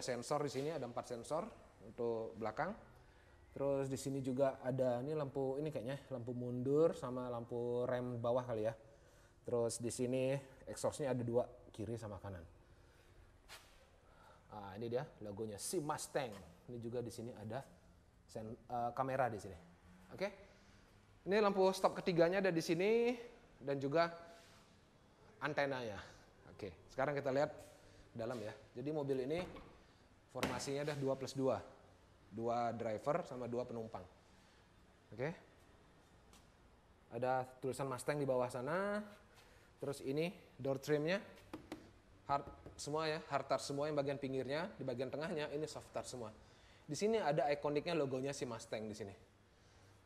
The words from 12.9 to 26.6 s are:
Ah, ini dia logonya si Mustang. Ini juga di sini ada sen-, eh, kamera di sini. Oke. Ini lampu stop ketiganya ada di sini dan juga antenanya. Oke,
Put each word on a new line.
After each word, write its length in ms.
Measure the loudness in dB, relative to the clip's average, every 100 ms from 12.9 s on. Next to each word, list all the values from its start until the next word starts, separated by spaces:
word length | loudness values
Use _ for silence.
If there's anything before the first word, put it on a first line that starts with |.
| -20 -20 -20 -20 -20 -20 -20 -20 -20 -20 -20 -20 -20 -20 -20 -16
Ah, 240 | -12 -10 -6
ini 160 | 0
dia 140 | 0 -2 -8 -10
logonya 320 | -6 -6 -4
si 240 | -2 -2
Mustang. 480 | 0 -2 0 -2 -2 -6 -14 -18 -12
Ini 160 | -8
juga 160 | -4 -4
di 80 | -4
sini 240 | -6 -8
ada 320 | -8 -6 -6 -8 -18 -20 -20 -20 -20 -12
sen-, 240 | -8 -8
eh, 400 | -10 -6 -2 -2
kamera 400 | 0 0 2 2
di 80 | 0
sini. 160 | -8 -12 -16 -20 -20 -20 -16
Oke. 160 | -4 -4 -6 -20 -20 -20 -20 -20 -20 -20 -10
Ini 160 | 2 6
lampu 240 | 6 8 6
stop 240 | 6 2 4
ketiganya 480 | 2 6 6 6
ada 80 | 4
di 80 | 4
sini 560 | 2 4 6 6 4 2 -6 -16 -20 -10
dan 160 | -2 0
juga 320 | 2 4 2 0 -14 -18 -20 -20 -20 -20 -20 -20 -20 -20 -20 -6
antenanya. 560 | -2 2 2 2 -4 -6 -10 -16 -20 -20 -20
Oke, 360 | -10